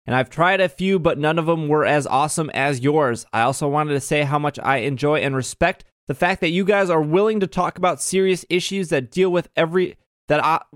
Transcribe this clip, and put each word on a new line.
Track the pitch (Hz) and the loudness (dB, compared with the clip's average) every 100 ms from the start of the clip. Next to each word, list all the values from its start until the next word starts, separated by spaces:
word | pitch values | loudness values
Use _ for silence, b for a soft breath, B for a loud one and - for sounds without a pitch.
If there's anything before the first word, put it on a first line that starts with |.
| - | -2
and | 123 | -2
I've | 127 | -2
tried | - 175 190 | 0 0 2
a | 185 | 0
few, | - 190 190 | 0 0 2
but | 160 139 | 2 0
none | 151 165 | 0 0
of | 160 | 0
them | 165 147 | 0 0
were | 151 | 2
as | 123 147 - | 2 2 2
awesome | 131 147 - 156 | 0 0 -2 -4
as | - 139 135 | -2 -2 0
yours. | 135 156 139 127 - | 0 2 0 -2 -4
I | 113 | 0
also | 120 135 147 | 0 0 -2
wanted | 147 151 | -2 -2
to | 143 | -4
say | - 151 | -2 -2
how | 143 147 | 0 -2
much | 147 - | -4 -4
I | - 135 | -2 -2
enjoy | 120 131 147 151 | -2 -2 0 0
and | 139 131 | 0 -4
respect | 123 - 170 185 - _ - | -6 -2 -2 -2 -14 _ -10
the | |
fact | 135 180 - | -2 -2 0
that | 165 | 0
you | 170 | 2
guys | 196 202 190 | 2 2 2
are | 165 | 0
willing | 151 175 214 214 | 2 2 2 0
to | 185 | -2
talk | - 170 180 | -2 -4 -2
about | 180 143 | -2 -2
serious | - 185 190 175 - | -2 0 0 0 -2
issues | 175 - 196 170 | -2 -2 -4 -2
that | 151 123 | -2 -2
deal | 175 185 | 0 0
with | 175 - - | 0 -2 -2
every, | 160 180 180 - _ _ - | 0 0 -2 -6 _ _ -2
that | 151 | 0
I, | 147 160 - | 2 0 -4